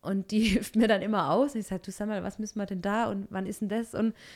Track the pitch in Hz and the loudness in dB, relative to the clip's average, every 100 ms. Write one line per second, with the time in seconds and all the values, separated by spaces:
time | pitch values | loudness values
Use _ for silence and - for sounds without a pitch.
0 | - 196 190 214 220 196 247 220 220 196 | -2 -2 0 2 4 2 2 4 4 4
1 | 190 214 147 185 277 226 202 185 - - | 2 0 4 4 2 0 -6 -6 -8 -8
2 | 208 208 - - 214 214 196 185 196 214 | -4 -4 -6 -6 -8 -6 -4 -4 -2 0
3 | 220 202 196 190 190 202 208 220 226 - | 0 -2 -4 -6 -6 -4 -2 -2 -2 0
4 | 220 - - | 0 -2 -16